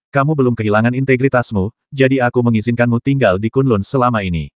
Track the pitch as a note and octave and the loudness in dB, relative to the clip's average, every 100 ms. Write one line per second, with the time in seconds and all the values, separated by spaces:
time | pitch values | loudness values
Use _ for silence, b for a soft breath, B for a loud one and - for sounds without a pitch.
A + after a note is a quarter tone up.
0 | _ C#3 C#3 D#3 B2+ A#2+ G#2+ G#2 A#2 B2 | _ -2 0 0 0 0 0 2 2 0
1 | C3+ C3 C3+ B2+ A#2+ G#2 F#2+ - _ C3+ | 0 0 0 0 -2 -2 -4 -6 _ 0
2 | C3 C3+ A#2+ B2+ A#2+ A2 G#2+ A#2+ A#2+ A#2 | 2 2 0 0 0 0 -2 0 0 0
3 | C3+ C#3 A2+ F#2 A2 C3 C3+ G#2 G2 C3+ | 0 0 2 0 -2 0 0 0 0 -2
4 | B2 A#2 F#2+ E2 C#2+ | 0 0 -4 -4 -6